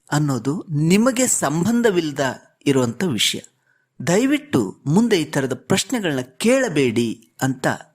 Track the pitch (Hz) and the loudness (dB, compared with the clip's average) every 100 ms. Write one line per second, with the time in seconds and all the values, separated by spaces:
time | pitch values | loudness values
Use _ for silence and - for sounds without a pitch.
0 | - 147 147 127 131 170 269 147 160 202 | -4 -2 0 -2 -2 -4 -4 -2 2 4
1 | 254 247 254 - 147 160 185 240 233 175 | 2 0 0 0 -2 0 0 2 2 2
2 | 156 139 135 - - _ 143 135 120 107 | -2 -2 -4 -6 -14 _ 0 2 2 0
3 | 185 107 - - - _ _ _ _ - | -2 0 -2 -4 -10 _ _ _ _ -8
4 | 135 190 269 294 - 131 98 - 135 180 | 0 2 2 0 0 -2 -2 -4 0 2
5 | 233 185 151 147 127 131 - 190 - 247 | 4 2 0 -2 -2 -4 -2 -2 -2 -4
6 | 180 143 - - 220 269 247 147 127 110 | -2 -4 -6 -2 2 2 2 0 2 2
7 | 117 - _ - 131 127 151 107 - | -2 -4 _ -4 -4 -2 -2 -4 -8